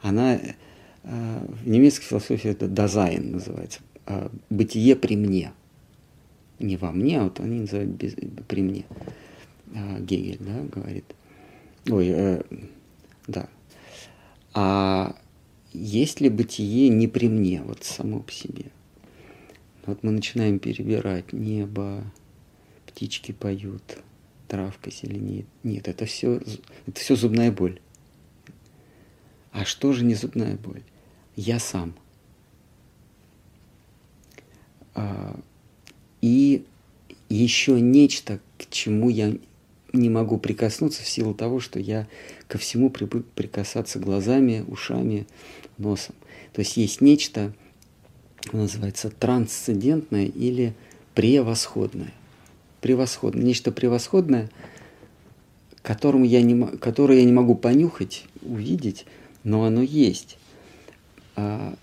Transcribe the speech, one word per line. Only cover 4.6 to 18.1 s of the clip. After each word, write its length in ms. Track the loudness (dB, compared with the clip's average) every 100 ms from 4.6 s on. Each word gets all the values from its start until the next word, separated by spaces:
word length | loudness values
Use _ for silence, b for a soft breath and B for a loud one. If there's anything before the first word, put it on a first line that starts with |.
| 0 2 6
при 220 | 6 4 0
мне. 360 | 0 0 -2 -10 _ _ _ _ _ _ _ _ _ -10
Не 180 | -6 -4
во 160 | -4
мне, 280 | -2 0 0
а 40 |
вот 160 | -2 -4
они 200 | -6 -6
называют 300 | -4 -6 -6
без-, 260 | -6 -8 -8 -12 -12 -8
при 160 | -2
мне. 220 | -2 -4 -10 -16 B B B B B B -16
А, 240 | -10 -10 -8
Гегель, 400 | -4 -4 -4 -8
да, 220 | -10 -10
говорит. 420 | -10 -10 -10 -12 -14 -20 b b b b b b -2
Ой, 180 | 2 2
э, 340 | 2 0 -2 -4 -14 -18 B _ _ _ _ -12
да. 220 | -10 -10 _ _ B B B B B B B _
А 640 | -2 0 2 2 0 -2 -8 _ _ _ _ _
есть 480 | -12 -4 0 0 2
ли 80 | 2
бытие 600 | 2 -2 -4 -2 4 4
не 200 | 6 4
при 200 | 2 2
мне, 340 | 2 0 -2
вот 220 | -6 -12
само 360 | -12 -8 -6